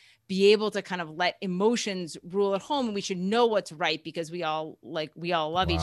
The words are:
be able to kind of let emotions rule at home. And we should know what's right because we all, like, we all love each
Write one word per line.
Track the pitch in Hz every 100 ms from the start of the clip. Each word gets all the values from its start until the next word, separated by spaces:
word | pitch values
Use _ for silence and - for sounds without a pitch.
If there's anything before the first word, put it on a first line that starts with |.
| - _ -
be | 190 196
able | 208 214
to | 196
kind | 190 180
of | 156
let | 156 180 -
emotions | 196 180 214 240 214 185 165 185
rule | 175 196 196 196
at |
home. | - 285 233
And | 202
we |
should | - 180
know | 190 233 233
what's | 208 -
right | 151 165 160
because | 160 165 156
we | 175
all, | 160 156 160 -
like, | 120 160 156 -
we | 170
all | 170 156
love | 175 175
each | 165